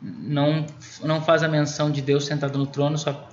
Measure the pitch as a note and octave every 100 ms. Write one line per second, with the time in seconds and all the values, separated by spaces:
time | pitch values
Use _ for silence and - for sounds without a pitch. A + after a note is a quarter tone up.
0 | G2+ D#2+ G2+ C#3+ D3 D#3 D#3 - - -
1 | D3+ D#3+ D#3+ D#3+ D#3+ D3+ C#3+ - D3+ C#3+
2 | C3+ C#3+ C#3+ D3 C#3 C#3 C#3 C#3 C#3+ D3+
3 | D3 C#3 -